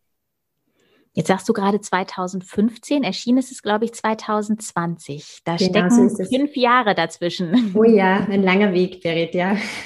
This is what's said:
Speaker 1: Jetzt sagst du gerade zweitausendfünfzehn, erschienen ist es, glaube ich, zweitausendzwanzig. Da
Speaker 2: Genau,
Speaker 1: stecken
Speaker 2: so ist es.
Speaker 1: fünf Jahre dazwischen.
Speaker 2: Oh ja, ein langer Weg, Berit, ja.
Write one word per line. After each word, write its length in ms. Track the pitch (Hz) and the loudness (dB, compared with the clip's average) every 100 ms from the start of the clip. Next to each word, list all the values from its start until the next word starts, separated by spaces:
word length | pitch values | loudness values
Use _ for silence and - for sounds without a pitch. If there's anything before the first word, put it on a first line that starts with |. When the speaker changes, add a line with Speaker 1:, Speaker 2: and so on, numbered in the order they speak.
| _ _ _ _ _ _ _ _ _ _ _ | _ _ _ _ _ _ _ _ _ _ _
Speaker 1:
Jetzt 140 | - 156 | -4 0
sagst 200 | 190 - | 0 -2
du 40 | |
gerade 280 | 208 196 208 | -2 0 -2
zweitausendfünfzehn, 1200 | - 185 190 - 180 190 - - 226 - - 285 | -2 -4 -4 -6 -6 -8 -8 -2 -2 -2 -4 -2
erschienen 360 | 214 185 240 254 | -2 -4 0 0
ist 120 | 254 | 0
es, 120 | - | -6
glaube 220 | 208 214 226 | -4 -2 -2
ich, 80 | |
zweitausendzwanzig. 1500 | - 220 220 220 214 208 214 - - 170 170 - 147 - - - | -4 -4 -4 -2 -4 -2 -4 -6 -6 -4 -6 -12 -16 -16 -12 -6
Da 100 | 170 | -2
Speaker 2:
Genau, 140 | 185 | 0
Speaker 1:
stecken 200 | 180 180 | 2 2
Speaker 2:
so 160 | 240 240 | 4 4
ist 140 | - | 2
es. 100 | 185 | -2
Speaker 1:
fünf 260 | 254 285 269 | -2 -2 0
Jahre 380 | 247 247 220 | 2 4 4
dazwischen. 800 | 180 165 - 175 170 170 226 220 190 | 2 0 -2 -4 -4 0 2 2 4
Speaker 2:
Oh 80 | |
ja, 440 | 226 214 190 196 - | 6 6 4 2 0
ein 140 | 196 | 2
langer 280 | 190 185 208 | 2 4 2
Weg, 280 | 175 180 - | 2 0 -2
Berit, 320 | 165 165 165 | -4 -2 -2
ja. 240 | 180 180 208 - - | -2 -2 -2 -4 -12